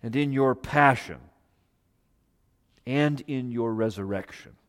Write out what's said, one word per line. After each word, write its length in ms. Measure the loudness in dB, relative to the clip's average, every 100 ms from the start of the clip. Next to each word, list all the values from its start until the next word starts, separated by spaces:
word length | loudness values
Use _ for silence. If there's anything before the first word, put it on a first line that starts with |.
and 140 | -2 0
in 160 | 0
your 220 | 2 2
passion 640 | 2 0 4 6 4 -2 -16 -18 _ _ _ _ _ _ _ _ _ _ _ _ _ _ _ -4
and 340 | 0 0 -2 -6
in 260 | -6 -6
your 220 | -4 -2
resurrection 800 | 0 -2 -2 -6 -6 -8 -18 -20 -20